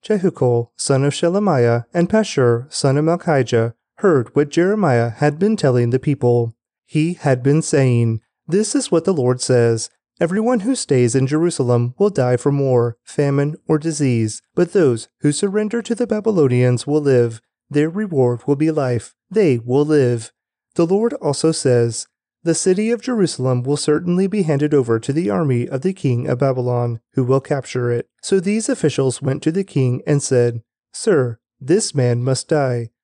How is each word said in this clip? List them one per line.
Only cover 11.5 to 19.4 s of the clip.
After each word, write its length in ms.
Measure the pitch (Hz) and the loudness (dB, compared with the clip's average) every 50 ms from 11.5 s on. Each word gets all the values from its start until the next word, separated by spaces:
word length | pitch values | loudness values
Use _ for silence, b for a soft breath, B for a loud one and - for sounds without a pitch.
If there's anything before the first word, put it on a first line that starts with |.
| 165 - 131 120 123 117 120 123 123 | 0 -2 0 0 2 2 0 -2 -2
will 120 | _ 196 208 | _ -2 0
die 280 | 190 - 127 123 127 | 0 0 0 0 0
from 220 | 120 - 143 143 143 | 0 0 0 0 0
war, 380 | 139 135 127 120 117 120 113 _ _ | 0 2 2 2 0 0 -4 _ _
famine, 520 | - - - 143 143 139 139 143 147 156 - _ | -10 -4 -2 0 0 0 0 0 -2 -4 -10 _
or 100 | - 156 | -2 -2
disease, 640 | 151 147 165 156 - 147 131 123 117 113 107 - - _ _ _ | -2 -2 -4 -2 0 0 0 2 0 0 -2 -4 -10 _ _ _
but 180 | - - - | -2 -2 0
those 380 | - 202 170 135 120 110 - _ _ _ | 2 2 4 4 2 0 -6 _ _ _
who 100 | - 147 | -2 -2
surrender 500 | 147 - - 196 190 208 214 214 233 233 | 0 0 -4 -2 -2 -2 -2 -2 -4 -6
to 140 | 226 - 233 | -4 -4 -4
the 120 | - 247 | -4 -2
Babylonians 800 | 202 226 214 208 226 214 180 147 131 123 123 123 123 123 120 - | -2 -2 -2 -2 -2 2 2 2 2 4 2 2 2 0 -2 -2
will 160 | 143 147 156 | -2 -2 0
live. 400 | 147 143 131 123 120 117 113 110 _ _ _ _ _ _ | 2 4 4 4 2 2 -2 -10 _ _ _ _ _ _
Their 200 | 143 147 151 160 | 0 0 0 0
reward 520 | 165 202 220 196 170 135 127 123 120 117 - | -2 -6 -6 -4 0 0 0 0 0 -2 -2
will 100 | - 143 | -2 0
be 160 | 139 151 160 | 0 0 0
life. 420 | 156 156 139 127 123 113 - - _ _ _ _ | 0 0 -2 -2 -2 -4 -6 -8 _ _ _ _
They 300 | 185 220 | -2 0